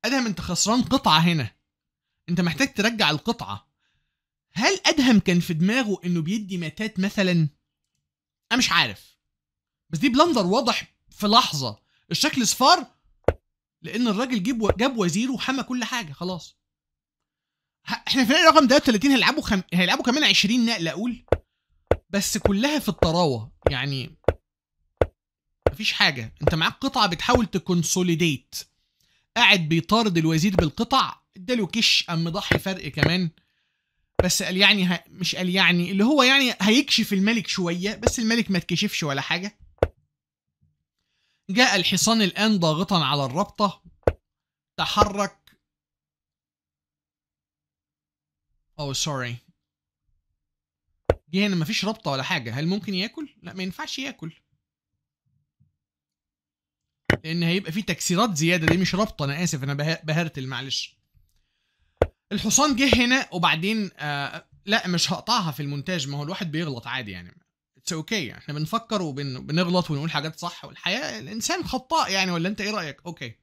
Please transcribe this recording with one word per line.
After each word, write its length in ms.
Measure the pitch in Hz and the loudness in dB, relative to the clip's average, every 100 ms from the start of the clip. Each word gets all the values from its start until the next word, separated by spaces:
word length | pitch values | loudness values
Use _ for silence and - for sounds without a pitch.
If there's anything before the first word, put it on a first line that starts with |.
| 220 | -2
ادهم 200 | 269 233 | -2 -2
انت 160 | 175 | -6
خسران 400 | - 175 196 240 | -6 -2 2 2
قطعه 380 | - 254 - 156 | 2 2 4 6
هنا، 360 | 170 165 110 _ _ _ _ _ _ _ - | 6 2 -2 _ _ _ _ _ _ _ -4
انت 120 | 175 | 0
محتاج 320 | 175 160 175 | 0 0 -2
ترجع 360 | - 208 226 160 | 2 0 2 0
القطعه. 580 | 151 - - 95 101 _ _ _ _ _ _ _ _ _ | 0 -4 -6 -6 -10 _ _ _ _ _ _ _ _ _
هل 260 | 165 285 381 - | 0 0 2 2
ادهم 340 | 320 254 214 | 4 6 6
كان 200 | - 175 | 6 0
في 140 | 170 | 0
دماغه 480 | 160 180 247 220 185 175 | 0 2 2 0 -4 -2
انه 160 | 175 | -2
بيدي 360 | 156 214 196 185 | -2 -6 -6 -6
ماتات 420 | 156 - 214 202 | -6 -6 -6 -2
مثلًا؟ 500 | 196 214 185 170 156 _ _ _ _ _ _ _ _ _ _ | -2 0 2 2 0 _ _ _ _ _ _ _ _ _ _
انا 60 | 240 | 0
مش 140 | - | 4
عارف، 460 | 170 131 95 - _ _ _ _ _ _ _ _ | 2 2 -4 -18 _ _ _ _ _ _ _ _
بس 100 | 156 | -2
دي 100 | 196 | 2
بلندر 360 | 240 339 247 175 | 4 4 4 2
واضح 480 | 220 247 208 - _ _ | 2 0 -4 -8 _ _
في 180 | - 208 | -4 4
لحظه. 520 | 226 - 147 127 101 _ _ _ | 4 2 -4 -6 -8 _ _ _
الشكل 360 | 170 302 269 226 | -2 0 0 -2
صفار 500 | - 254 359 262 _ _ _ - - _ _ _ _ | 4 6 6 2 _ _ _ -4 -4 _ _ _ _
لان 260 | 165 175 240 | -8 -2 0
الراجل 360 | 202 254 247 | 0 -2 -2
جيب 180 | 190 240 | -2 0
و-، 100 | 202 | 0
جاب 260 | 185 254 233 | 2 0 2
وزير 340 | 180 170 254 | 0 0 -2
وحمى 320 | 254 - 262 | -2 -2 -4
كل 200 | - 247 | -4 -4
حاجه 300 | 226 247 170 | -4 -6 -8
خلاص. 440 | 135 180 175 - _ _ _ _ _ _ _ _ _ _ _ _ _ - | -10 -8 -8 -12 _ _ _ _ _ _ _ _ _ _ _ _ _ -10
ه-، 180 | 233 - | -8 -2
احنا 180 | 226 226 | 2 4
في 60 | |
الرقم 360 | 311 330 302 262 | 6 8 8 6
تلاتة 160 | 285 | 4
وتلاتين، 280 | 294 214 220 | 4 4 4
هيلعبوا 300 | 262 175 262 | 4 4 0
خم-، 220 | - 196 - | 0 -2 0
هيلعبوا 300 | 175 180 254 | 0 2 2
كمان 200 | 254 269 | 0 2
عشرين 420 | 277 190 196 247 226 | 2 2 2 2 2
نقله 260 | 220 165 | 0 -4
اقول، 340 | 147 240 226 _ - _ _ _ _ _ - _ | -4 -6 -8 _ -2 _ _ _ _ _ -4 _
بس 280 | 196 - 214 | -4 -4 -2
كلها 420 | - 196 269 302 | 0 0 0 0
في 100 | - | -2
الطراوه 640 | 180 170 165 165 120 110 _ - | 0 0 2 0 0 -6 _ -2
يعني، 460 | 131 139 139 170 151 - - _ _ _ _ _ _ - _ _ _ _ _ - | -2 -4 -6 -10 -4 -4 -4 _ _ _ _ _ _ -4 _ _ _ _ _ -4
مفيش 220 | - 214 | -4 -8
حاجه. 420 | - 196 135 110 - | 0 0 0 -12 -2
انت 140 | 147 160 | -2 0
معاك 180 | 170 | -2
قطعه 340 | - 269 262 208 | -4 -4 0 0
بتحاول 380 | 165 - 247 - | 0 2 2 2
تكونسوليديت، 1080 | 185 - 175 156 190 180 160 170 135 _ - - _ _ _ _ _ _ 220 | -2 0 0 0 0 0 2 0 -2 _ -16 -16 _ _ _ _ _ _ 2
قاعد 220 | 226 202 | 4 4
بيطارد 580 | 156 165 - 220 214 170 | 2 0 2 2 2 2
الوزير 380 | 160 160 190 190 | 2 2 2 2
بالقطع، 680 | 160 - 226 269 180 - _ 196 | 0 -2 0 2 0 -6 _ -18
اداله 300 | 180 247 180 | -4 -2 0
كش، 360 | 226 214 - | 0 2 2
قام 200 | - 165 | 0 -4
مضحي 360 | 165 160 - - | -2 -4 -2 -2
فرق 280 | 190 190 147 | -2 -8 -8
كمان، 420 | 151 147 180 175 _ _ _ _ _ _ _ _ - | 0 0 2 -2 _ _ _ _ _ _ _ _ -4
بس 200 | 180 - | -2 -2
قال 140 | 170 185 | -2 4
يعني 280 | 196 208 180 | 4 4 2
ه-، 180 | 170 - | -2 -6
مش 280 | - 180 - | -8 -6 -4
قال 140 | 180 | -2
يعني، 420 | 185 170 175 175 | 2 4 2 0
اللي 120 | 196 | 0
هو 200 | 220 302 | 2 4
يعني 300 | 254 277 254 - | 4 4 2 2
هيكشف 520 | 196 240 285 - 220 | 4 4 2 0 0
الملك 340 | 196 196 233 165 | 0 2 0 -2
شويه، 480 | - 175 175 196 - | -4 -2 -2 -6 -2
بس 240 | 226 - | -2 0
الملك 320 | 220 233 208 | 0 0 0
ما 60 | 190 | -2
اتكشفش 460 | - 165 208 - | -2 -2 -2 -4
ولا 180 | 156 139 | -4 -4
حاجه. 380 | - 170 196 _ - _ - _ _ _ _ _ _ _ _ _ _ _ _ _ _ _ - | -4 -4 -6 _ -20 _ -4 _ _ _ _ _ _ _ _ _ _ _ _ _ _ _ -4
جاء 260 | 190 254 190 | 2 4 4
الحصان 460 | - 190 - 226 | 0 0 2 2
الان 380 | 196 - 214 208 | 2 2 2 4
ضاغطا 460 | 165 156 196 190 139 | 2 2 0 0 2
على 200 | 143 135 | 0 -2
الربطه، 580 | 151 202 - 202 - - _ - - _ _ _ _ _ - | -2 -4 0 -2 -2 -20 _ 0 0 _ _ _ _ _ -6
تحرك. 840 | 160 208 208 202 196 _ _ _ _ _ _ _ _ _ _ _ _ _ _ _ _ _ _ _ _ _ _ _ _ _ _ _ _ _ _ _ _ _ _ - | -2 2 2 2 -4 _ _ _ _ _ _ _ _ _ _ _ _ _ _ _ _ _ _ _ _ _ _ _ _ _ _ _ _ _ _ _ _ _ _ -10
أوه، 140 | 143 | -8
سوري. 420 | 131 160 139 123 120 _ _ _ _ _ _ _ _ _ _ _ _ _ _ _ _ - - _ | -4 -4 -4 -6 -10 _ _ _ _ _ _ _ _ _ _ _ _ _ _ _ _ -4 -4 _
جه 180 | 180 208 | -2 0
هنا 80 | 180 | 0
مفيش 300 | 151 220 196 | -2 -2 -4
ربطه 260 | 214 156 | -6 -4
ولا 120 | 135 | -4
حاجه، 360 | 127 175 117 120 | -2 -4 -4 -4
هل 80 | 160 | -2
ممكن 260 | 202 202 | -4 -4
ياكل؟ 360 | 185 214 - 294 _ | -6 -6 -8 -14 _
لا، 120 | 180 | -16
ما 100 | 185 | -10
ينفعش 360 | 190 - 311 - | -10 -8 -10 -8
ياكل، 340 | 269 - 160 - _ _ _ _ _ _ _ _ _ _ _ _ _ _ _ _ _ _ _ _ _ _ _ _ _ _ - - | -10 -10 -14 -16 _ _ _ _ _ _ _ _ _ _ _ _ _ _ _ _ _ _ _ _ _ _ _ _ _ _ -2 -2
لان 200 | 160 170 | 0 -2
هيبقى 280 | 170 180 175 | 0 0 -2
في 100 | 175 | -6
تكسيرات 560 | 196 170 - 175 233 156 | -6 -6 -2 0 0 0
زياده، 300 | 165 180 160 | 0 2 2
دي 100 | 175 | 2
مش 180 | 180 185 | 0 0
ربطه، 300 | 214 - 139 | -2 -2 -6
انا 180 | 143 | -2
اسف، 200 | 175 143 | -4 -4
انا 100 | 135 | -6
به-، 320 | 143 151 160 156 | -4 -4 -4 -2
بهرتل، 420 | 156 160 - 131 | -2 -2 -6 -10
معلش. 500 | 127 135 - - _ _ _ _ _ _ _ _ _ _ _ - _ _ | -8 -6 -8 -8 _ _ _ _ _ _ _ _ _ _ _ -4 _ _
الحصان 440 | 208 214 - 294 247 | -4 0 2 4 4
جه 200 | 269 226 | 4 4
هنا، 340 | 240 262 - | 4 2 0
وبعدين، 580 | 180 170 160 185 220 196 - | 0 0 0 -2 -2 -6 -8
آه، 520 | 147 143 139 165 _ _ 196 | -6 -4 -6 -10 _ _ -2
لا، 220 | 208 180 | -2 0
مش 260 | 170 - | -2 -2
هقطعها 380 | 180 - 240 170 | -4 -2 -2 -2
في 80 | 143 | -6
المونتاج، 480 | 143 143 135 180 135 | -8 -8 -6 -6 -6
ما 100 | 143 | -8
هو 60 | |
الواحد 280 | 147 185 175 | -8 -8 -6
بيغلط 360 | 151 165 120 120 | -6 -6 -8 -8
عادي 240 | 131 107 | -8 -8
يعني. 300 | 90 90 _ _ _ _ _ | -14 -16 _ _ _ _ _
It's 140 | - | -10
okay، 440 | 160 156 - 123 - | -8 -6 -6 -6 -12
احنا 160 | - | -12
بنفكر 480 | 147 156 226 - 214 | -8 -4 -6 -4 -4
وبن-، 380 | 165 135 143 127 | -4 -6 -8 -10
بنغلط 520 | 135 160 180 180 175 | -4 -2 0 0 -2
ونقول 200 | 147 160 | -4 -4
حاجات 280 | 151 156 - | -4 -6 -10
صح، 260 | 170 - 151 | -12 -12 -18
والحياه 540 | - 175 220 302 214 | -8 -6 -4 -6 -10
الانسان 440 | 143 220 - 359 | -12 -10 -6 -4
خطاء 480 | - 240 - 320 269 | -4 -8 -2 -2 0
يعني، 200 | 190 190 | 0 0
ولا 180 | 170 175 | 0 -2
انت 120 | 214 | -4
ايه 100 | 202 | -6
رايك؟ 300 | 202 160 135 175 | -6 -8 -10 -14
اوكي. 300 | 160 123 - | -12 -14 -16